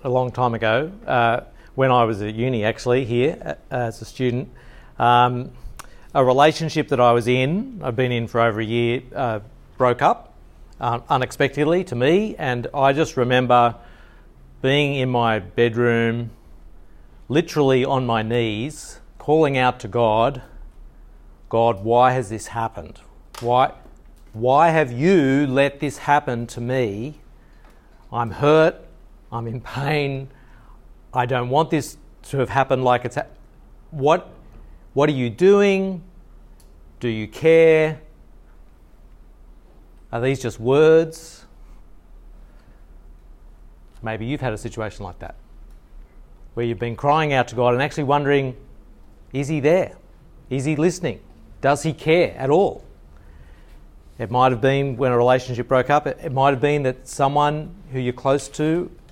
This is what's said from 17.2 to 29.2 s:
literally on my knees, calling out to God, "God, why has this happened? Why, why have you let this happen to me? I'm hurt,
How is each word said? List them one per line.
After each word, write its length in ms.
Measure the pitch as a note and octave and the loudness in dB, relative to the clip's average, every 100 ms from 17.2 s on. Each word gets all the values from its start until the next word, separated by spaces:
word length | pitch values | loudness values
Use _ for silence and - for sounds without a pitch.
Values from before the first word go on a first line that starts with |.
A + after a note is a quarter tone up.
| - | -4
literally 560 | C3+ E3 D#3 C#3 C3 | -2 0 0 2 2
on 220 | C3 C3+ B2 | 2 -2 0
my 160 | A2+ | -2
knees, 800 | A2 A#2+ A2+ G#2 C3+ - - - - - | 0 -2 -2 -4 -8 -10 -18 -20 -20 -12
calling 400 | - D#3 D3+ C3+ | 0 2 2 2
out 220 | B2+ B2 | 0 0
to 80 | A2 | -4
God, 560 | A#2+ A#2 A2 A#2+ C3 - - - - - - - - - - - | 0 2 4 2 -2 -14 -20 -20 -20 -20 -20 -20 -20 -20 -20 -4
"God, 340 | A2+ A#2 G2+ | 0 2 0
why 280 | G#2+ A#2+ B2+ | 0 4 4
has 180 | B2+ G#2 | 2 -4
this 160 | A2 - | -10 -10
happened? 540 | A#2 A2+ - D#2+ - - - - - | -6 -6 -8 -16 -18 -20 -20 -20 -8
Why, 320 | A#2+ B2 C3+ - - - - - - | 0 2 2 -2 -20 -20 -20 -20 -18
why 360 | A2 A#2+ C#3 E3+ | -4 2 4 4
have 220 | D#3+ C#3+ | 4 0
you 560 | A#2+ D#3+ F#3+ C3+ C3+ C#3+ | 0 2 4 4 2 0
let 320 | C3 C#3 C#3 | 0 0 0
this 180 | D3 - | -8 -6
happen 480 | - C#3+ C#3+ A#2 A#2 | 0 0 0 -6 -8
to 160 | - | -10
me? 540 | A#2+ C3 A#2 G2+ B2+ D3 - - - - - - _ - - | -6 -2 -2 -4 -10 -12 -20 -20 -20 -20 -20 -20 _ -20 -10
I'm 160 | A#2 A#2 | -6 -6
hurt, 460 | F#2 C#3+ D#3 D#3+ - - - - - | -2 2 4 4 0 -14 -20 -20 -20